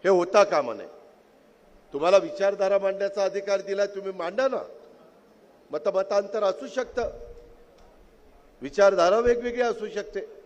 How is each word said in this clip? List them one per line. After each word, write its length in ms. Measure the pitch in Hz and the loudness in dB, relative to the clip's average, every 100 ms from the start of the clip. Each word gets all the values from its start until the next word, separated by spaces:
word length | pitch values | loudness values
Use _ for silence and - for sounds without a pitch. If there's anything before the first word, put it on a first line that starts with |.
हे 60 | 180 | 4
होता 340 | 185 175 208 | 4 4 4
कामा 300 | 202 160 127 | 4 2 -2
नये. 140 | 110 90 - - _ _ _ _ _ _ - _ | -8 -14 -20 -20 _ _ _ _ _ _ -20 _
तुम्हाला 240 | - 165 196 | -2 4 4
विचारधारा 640 | - 196 196 202 196 196 | 4 -2 -2 0 0 2
मांडण्याचा 440 | 190 196 196 202 | 0 -2 -4 -2
अधिकार 380 | 190 196 196 196 | -2 -2 -2 -2
दिला, 240 | 196 196 202 | -2 -2 -2
तुम्ही 260 | 196 190 | -2 -10
मांडा 360 | 185 170 208 269 | -6 -6 0 0
ना. 160 | 233 - - - - - _ _ _ - _ _ | -2 -8 -18 -20 -20 -20 _ _ _ -20 _ _
मतमतांतर 720 | 147 196 190 190 202 202 220 | -4 -2 -2 0 -2 -2 -2
असू 240 | 202 190 262 | -2 -2 -8
शकतं, 440 | 262 240 - 226 - - - - - _ _ - _ - _ - - _ _ | -8 -6 -6 -6 -8 -18 -20 -20 -20 _ _ -20 _ -20 _ -20 -20 _ _
विचारधारा 580 | 135 143 196 190 170 214 | -6 4 4 6 4 4
वेगवेगळी 420 | 240 240 240 240 | 2 0 -2 -2
असू 260 | 240 226 214 | -2 -2 -6
शकते 300 | 208 202 196 - - | -8 -8 -10 -12 -18